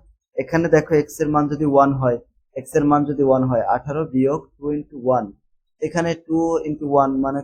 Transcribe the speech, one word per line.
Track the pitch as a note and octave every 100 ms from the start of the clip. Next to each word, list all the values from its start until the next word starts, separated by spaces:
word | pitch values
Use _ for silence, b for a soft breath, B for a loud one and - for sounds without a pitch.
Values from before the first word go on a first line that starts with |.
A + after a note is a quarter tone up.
| _ _ _ -
এখানে | C3+ D#3+ E3
দেখো, | D#3 D3+ D3+
এক্স | D3 -
এর | D3+
মান | D3 D3
যদি | D3 D3+
ওয়ান | C#3 C#3
হয়, | C3+ B2+ A#2+ - _ _ C3+
এক্স | B2 D#3
এর | D3
মান | D3 D3
যদি | C#3+
ওয়ান | C3+ C3
হয়, | C3 A#2+
আঠারো | G2 A#2+ C#3+ D3 D#3
বিয়োগ | B2+ C3 D#3 - _
টু | C#3+
into | D3 D3 C#3+ B2
one, | B2 G#2 - _ _ _ -
এখানে | D#3 E3+ E3+
টু | E3 - E3 E3 D#3+
into | D#3 D3+ D3
one | C#3 C3+ C3+
মানে | C3+ C#3